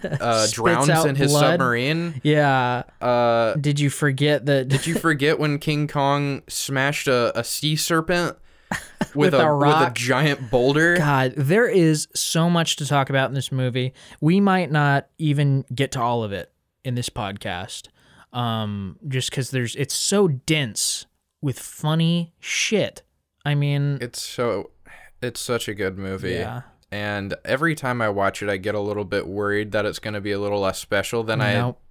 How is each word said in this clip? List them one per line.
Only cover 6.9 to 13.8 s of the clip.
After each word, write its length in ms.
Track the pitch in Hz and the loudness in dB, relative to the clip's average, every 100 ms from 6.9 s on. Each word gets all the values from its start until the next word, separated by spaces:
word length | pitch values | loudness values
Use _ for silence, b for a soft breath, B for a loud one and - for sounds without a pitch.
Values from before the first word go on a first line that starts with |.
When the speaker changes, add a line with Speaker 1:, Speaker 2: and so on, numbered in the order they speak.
| 147 - | 0 2
Speaker 1:
a, 240 | 123 117 - | 2 2 -2
a 40 | |
sea 320 | 117 - 151 151 | -4 -2 -2 -2
serpent 600 | - 165 165 175 165 - - | 0 0 0 0 -2 -6 -16
Speaker 2:
<laughs> 160 | B B B B B - 143 | B B B B B -4 2
Speaker 1:
with 0 | |
Speaker 2:
With 180 | 147 | 4
Speaker 1:
a, 40 | 139 | 4
Speaker 2:
a 20 | |
Speaker 1:
with 60 | 156 | 4
a 60 | 147 143 156 | 4 4 4
Speaker 2:
rock? 200 | - 117 | 2 0
Speaker 1:
giant 560 | 123 127 151 143 123 | 0 2 2 0 0
boulder? 460 | 127 127 143 170 175 | 2 4 4 4 4
Speaker 2:
God, 360 | 147 135 131 147 | 4 2 2 0
there 300 | 139 202 240 | 2 4 4
is 400 | 185 160 156 - | 4 4 4 -2
so 360 | - - 165 170 | -6 -2 2 2
much 260 | 170 160 - | 2 0 -2
to 80 | 143 | 0
talk 240 | 143 131 | 0 2
about 200 | 139 131 | 2 0
in 40 | 135 | -2
this 160 | - | -4
movie. 420 | 135 127 123 | -2 -2 -2